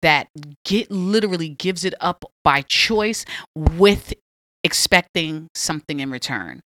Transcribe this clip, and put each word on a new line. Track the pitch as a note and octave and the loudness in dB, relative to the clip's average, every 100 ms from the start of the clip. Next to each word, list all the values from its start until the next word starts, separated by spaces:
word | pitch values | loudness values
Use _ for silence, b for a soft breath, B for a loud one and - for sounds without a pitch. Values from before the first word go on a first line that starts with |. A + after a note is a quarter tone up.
that | E3 D3 - - D3 D3 | 4 2 0 -14 -18 -16
get, | - G3+ - | -2 -2 0
literally | G3+ F#3 G#3+ G#3 F#3 D#3+ | -2 0 0 0 -2 -4
gives | C#3+ F3+ F3+ F3+ | -4 -4 -4 -4
it | - | -4
up | E3+ F3+ - _ | -4 -4 -10 _
by | - C#3 | 2 4
choice | C#3 - - A3 G#3+ A3 - B B - | 2 0 2 2 0 -2 -8 B B 0
with | D3+ E3 G3+ G3+ - - _ _ _ _ | 0 6 6 6 -2 -14 _ _ _ _
expecting | E3+ - - F#3 F3 F#3+ D#3+ D#3 D#3+ | -4 -2 2 2 2 -4 -4 -6 -10
something | - - D#3 - D3 | -8 -4 -6 -4 -6
in | C3+ | -4
return. | B2+ - B2 F2 B1+ - | -6 -6 -8 -8 -14 -20